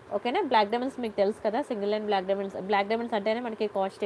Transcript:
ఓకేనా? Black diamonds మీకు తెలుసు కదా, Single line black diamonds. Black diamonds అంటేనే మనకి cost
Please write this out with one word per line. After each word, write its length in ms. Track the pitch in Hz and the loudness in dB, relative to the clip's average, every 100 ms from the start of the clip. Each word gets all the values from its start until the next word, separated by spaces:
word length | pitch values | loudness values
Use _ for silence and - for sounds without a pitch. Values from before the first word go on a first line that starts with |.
| - 202 | -6 -4
ఓకేనా? 260 | 247 349 302 | 0 0 4
Black 220 | 226 202 | 4 4
diamonds 260 | 240 262 254 | 0 -2 -4
మీకు 120 | 233 208 | -2 2
తెలుసు 180 | 196 214 214 | 2 0 -2
కదా, 140 | 233 294 | -2 -2
Single 220 | 214 202 | -2 -2
line 140 | 214 208 | 0 0
black 180 | 196 185 | 0 2
diamonds. 280 | 196 196 - 190 | -2 -2 -6 0
Black 200 | 202 202 | 2 2
diamonds 260 | 233 233 214 | 0 0 0
అంటేనే 240 | 214 226 240 | 0 0 -2
మనకి 200 | 220 214 196 | -2 -2 0
cost 260 | 190 - | -2 -2